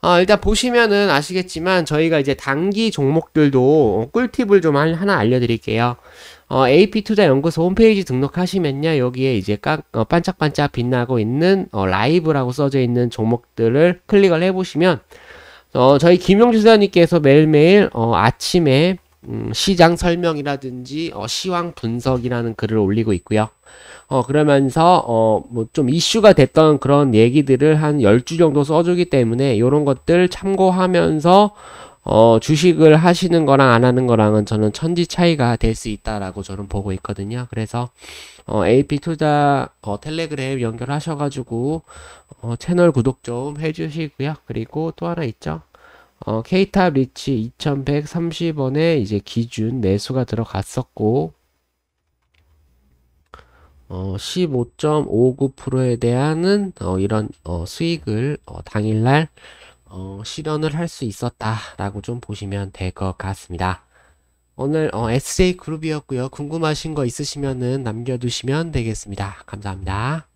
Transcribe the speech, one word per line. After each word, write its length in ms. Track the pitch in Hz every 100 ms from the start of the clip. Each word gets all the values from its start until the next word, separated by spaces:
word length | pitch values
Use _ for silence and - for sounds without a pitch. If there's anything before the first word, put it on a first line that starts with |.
아, 180 | 170 175
일단 220 | 185 208
보시면은 680 | 196 214 254 240 233 202 202
아시겠지만 720 | 143 147 180 180 165 175 185
저희가 340 | 165 151 165 160
이제 160 | 139
단기 560 | 135 - 139 185 202 226
종목들도, 680 | - 139 160 - 160 147 131
어, 480 | 127 156 127 98 123
꿀팁을 520 | 226 247 - 226 196
좀 140 | 160 143
알-, 180 | 160
하나 220 | 165 202 180
알려드릴게요. 760 | 107 127 120 117 - 110 120 120 - - - - _
어, 200 | 131 131
에이피 340 | 147 208 214
투자연구소 600 | 208 208 185 135 160 160
홈페이지 420 | 170 196 226 208
등록하시면요. 960 | 180 127 135 - 180 190 160 135 156 156
여기에 380 | 123 123 131 117
이제 180 | 92
깍-, 300 | 104 - 151 -
어, 100 | 113
반짝반짝 720 | 110 170 170 180 151 143 143
빛나고 480 | - 120 127 120 127
있는, 480 | 107 131 175 196 -
어, 160 | 107 95
라이브라고 640 | 95 120 170 160 147 123
써져 300 | 123 139 135
있는 300 | 123 120 123
종목들을 920 | - 110 117 _ - 113 131 170 180 _
클릭을 360 | 202 196 165
해보시면 560 | 180 185 180 147 180 135 _ - - - - - _
어, 240 | - 127 143
저희 200 | 165 180
김용주 400 | - 196 240 226
소장님께서 600 | 214 220 202 185 170 170
매일매일, 680 | 147 143 156 151 156 202 190
어, 200 | - 113
아침에, 840 | 117 110 - - 185 156 131 170 185 _ _
음, 260 | - 113 110
시장 440 | 110 - 180 170 170
설명이라든지, 1120 | 180 170 175 151 143 139 131 123 127 147 165
어, 120 | - 110
시황 460 | - 190 175 170
분석이라는 840 | - 113 120 131 131 120 120 117
글을 240 | 110 107 110
올리고 340 | 98 107 113
있고요. 340 | 92 - 107 107 _ _ - - - _
어, 180 | 135
그러면서, 800 | 123 143 151 139 139 143 170 180 -
어, 360 | 113 113 107 -
뭐 160 | 123 110
좀 180 | - 123
이슈가 420 | 160 - 226 208
됐던 440 | 185 139 - 156 147
그런 360 | 135 143 143
얘기들을 680 | 107 117 139 135 131 147 156
한 200 | 151 147
열 220 | 107 113
줄 140 | 123 165
정도 240 | 165 143
써주기 420 | 143 156 170 180 175
때문에 520 | 139 117 120 139 107
요런 260 | 120 147
것들 440 | 143 131 - 170 180
참고하면서, 1300 | - 196 190 190 180 185 175 170 156 160 190 208 - - - - _
어, 340 | - 110 113 113
주식을 560 | - 156 180 160 160 156
하시는 500 | 175 170 180 170 151
거랑 240 | 139 135
안 140 | 117
하는 220 | 127 127 127
거랑은 400 | 113 107 107 107
저는 260 | 107 107
천지 320 | - 160 175 170
차이가 500 | - 175 156 120 117
될 180 | 113
수 140 | 113 117
있다라고 540 | 104 - 107 95 92
저는 260 | 95 98 101
보고 240 | 104 101
있거든요. 540 | 95 - 101 101 120 123
그래서, 400 | - 110 120 120 _ - - - - -
어, 200 | 107 90
에이피 320 | 123 143 147
투자, 680 | 170 160 156 147 143 139 - _
어, 180 | - 101
텔레그램 600 | 151 156 160 147 131 135
연결하셔가지고, 1200 | 117 113 123 143 160 147 147 139 123 117 131 160 _ - - - _ -
어, 140 | 117 117
채널 360 | - 175 175
구독 300 | 139 120 131
좀 360 | - 120 139 147
해주시고요. 760 | 156 160 160 151 156 _ 143 151 _
그리고 460 | 123 110 147 160 -
또 100 | 170
하나 180 | 170
있죠. 380 | 143 - - 160 _ _ _ _ _ _ -
어, 160 | 110
K탑 520 | 113 185 190 196 180
리치 460 | 139 131 - - 127
이천백삼십 1160 | 113 _ 156 139 139 143 147 175 170 160 170 151
원에 400 | 131 139 165 156
이제 220 | 104 104
기준 560 | - - 117 - 110 127
매수가 440 | 101 101 - 131
들어갔었고, 1080 | 123 113 110 98 98 - 123 - 107 127 156 _ _ _ _ _ _ _ _ _ _ _ _ _ _ _ _ _ _ _ _ - _ _ _ _ _
어, 280 | 90 95 95
십오점오구 1300 | - 180 175 131 120 _ 151 151 - 110 127 131 139 -
프로에 400 | - 131 127 120
대한은, 760 | 120 120 147 156 180 202 196 -
어, 180 | 92 92
이런, 300 | 98 110 107 -
어, 200 | - 87 82
수익을, 720 | - 165 170 - 107 131 147 -
어, 160 | -
당일날, 680 | - 107 107 110 113 143 160 _ - - - _ _
어, 360 | 95 95 98
실현을 500 | 107 - 156 151 156 151
할 120 | 170
수 160 | -
있었다라고 1000 | 123 101 120 - 110 110 - - 101 104
좀 180 | 98 120
보시면 520 | - 107 101 101 98
될 180 | - 92
것 240 | - 95 92
같습니다. 640 | 92 98 - 87 92 90 _ _ _ _ _ _ _ -
오늘, 340 | 135 156 156
어, 160 | 104 113
에스제이 460 | 120 - - 185 180
그룹이었고요. 720 | - 156 156 151 - 131 131
궁금하신 640 | - 147 165 160 151 160
거 100 | 151 127
있으시면은 760 | - 147 147 139 131 123 135
남겨두시면 880 | 120 110 120 123 123 - 123 143 165
되겠습니다. 720 | 143 113 107 - 98 98 - -
감사합니다. 800 | - 101 95 95 98 120 160 -